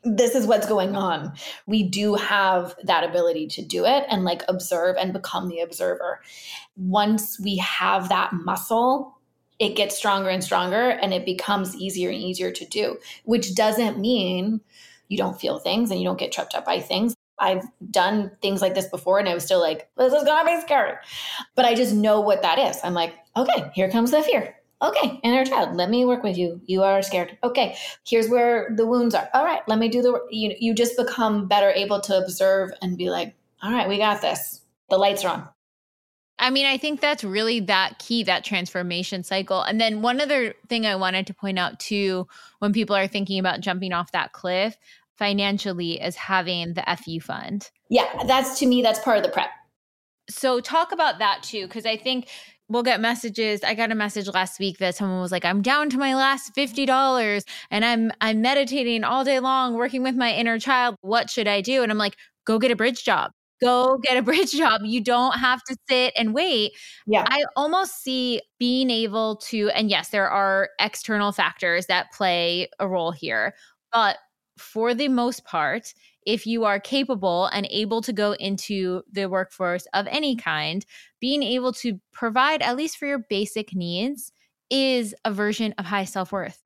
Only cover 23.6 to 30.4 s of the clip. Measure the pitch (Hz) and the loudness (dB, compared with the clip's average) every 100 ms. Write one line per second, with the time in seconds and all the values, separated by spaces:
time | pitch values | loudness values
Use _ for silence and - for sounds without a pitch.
23.6 | 151 - 190 233 240 294 302 247 175 - | -2 0 2 2 4 4 4 0 0 -12
24.6 | _ _ 311 427 - - 233 254 262 262 | _ _ 0 0 0 0 2 2 2 2
25.6 | 180 175 180 240 247 247 214 180 175 175 | 0 0 0 2 2 2 0 0 -2 -4
26.6 | - 190 196 196 190 185 170 - 247 247 | -2 2 4 4 2 -2 -4 -4 -2 0
27.6 | 233 - - - - 233 226 240 240 233 | 0 -2 -14 -14 0 2 4 4 4 2
28.6 | - 220 226 247 240 202 - 254 320 320 | 0 0 2 4 4 2 2 2 2 0
29.6 | - 214 226 240 247 240 - 220 | 0 2 2 4 2 2 -2 -4